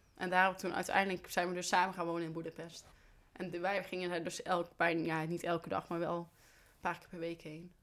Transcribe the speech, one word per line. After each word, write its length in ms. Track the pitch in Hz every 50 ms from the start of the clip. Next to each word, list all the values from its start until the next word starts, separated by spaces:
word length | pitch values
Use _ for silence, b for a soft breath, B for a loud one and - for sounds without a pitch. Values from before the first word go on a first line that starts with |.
| _ _ -
En 120 | - 185 180
daar 260 | 180 185 185 190 185
toen 180 | 190 - 180 -
uiteindelijk 500 | - 185 - - 190 196 196 185 175 - -
zijn 180 | - 190 175 180
we 40 | 180
dus 140 | 180 175
samen 260 | - - 185 180 190 185
gaan 120 | 185 170
wonen 180 | 170 170 170 170
in 80 | 160
Boedapest. 540 | 160 165 165 165 - - 165 170 170 - - - - - - - - - - _ -
En 160 | - 185 180
de, 80 | - 175
wij 240 | 175 196 202 196 190
gingen 260 | - 190 180 185 175
daar 140 | 175 165 165
dus 180 | 180 - -
elk, 260 | - - 185 175 175 - -
bijna, 260 | - 165 170 165 165 165
ja, 200 | 165 160 160 156
niet 180 | 160 175 170 -
elke 260 | 170 170 165 - -
dag, 180 | 190 - -
maar 120 | - 175 170
wel 180 | 170 156 175
een 640 | 170 170 - - - - - - - - - - _
paar 160 | - 180 170 -
keer 80 | - -
per 100 | - 175
week 220 | 165 170 170 165
heen. 300 | - 160 156 160 175 180 - _